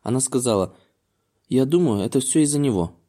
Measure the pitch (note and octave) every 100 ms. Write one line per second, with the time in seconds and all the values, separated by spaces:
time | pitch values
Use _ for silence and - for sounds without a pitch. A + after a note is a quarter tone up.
0 | - B2+ - C3 A#2+ G#2 F#2 - _ _
1 | _ _ _ _ _ B2+ C3+ E3+ E3 G2+
2 | G2+ C3+ B2+ D#3+ D3 D3 C#3+ G2 E2+ -